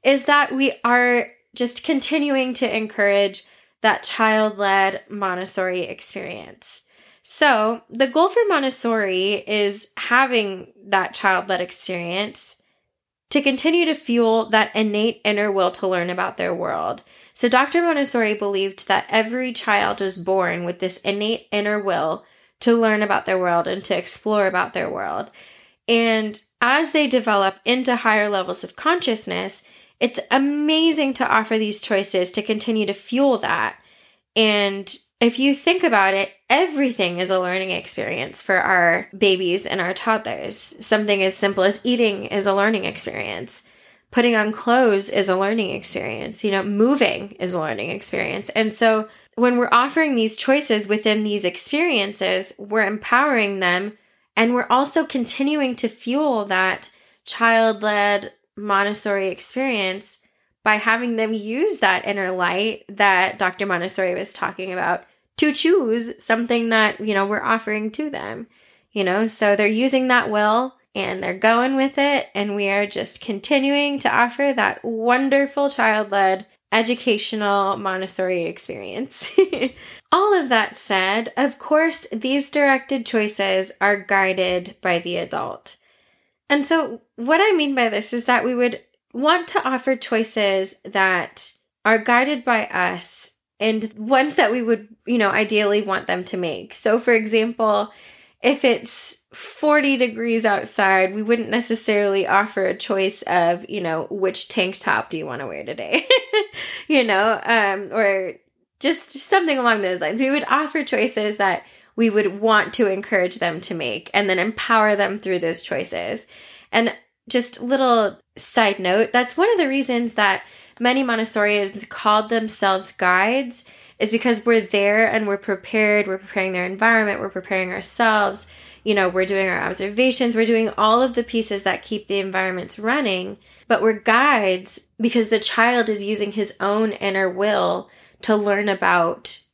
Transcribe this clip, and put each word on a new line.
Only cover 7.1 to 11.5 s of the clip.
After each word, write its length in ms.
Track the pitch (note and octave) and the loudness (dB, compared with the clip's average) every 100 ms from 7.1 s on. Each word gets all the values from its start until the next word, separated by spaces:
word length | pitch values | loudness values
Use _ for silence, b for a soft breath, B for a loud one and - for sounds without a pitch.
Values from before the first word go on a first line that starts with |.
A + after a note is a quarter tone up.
| b | b
So 580 | - - D4 A#3 G#3+ A#3 _ | -4 2 4 4 2 -2 _
the 160 | A3+ C4+ | -2 0
goal 240 | D4 F#4 | 2 2
for 120 | A4+ G#4+ | 2 2
Montessori 960 | D#4+ C4+ C4 A#3 A3+ G3 F#3 G3 G3+ - | 2 0 -2 -2 0 0 0 0 -2 -2
is 440 | G#3+ G3+ G3+ - - | 0 0 0 -8 -10
having 760 | - B3 C4+ A#3+ G3+ F#3 - _ G3+ | 0 2 2 0 -2 -6 -14 _ -2
that 300 | G3 F#3 - | 0 0 0
child-led 440 | G3+ F#3 F#3 | 2 2 0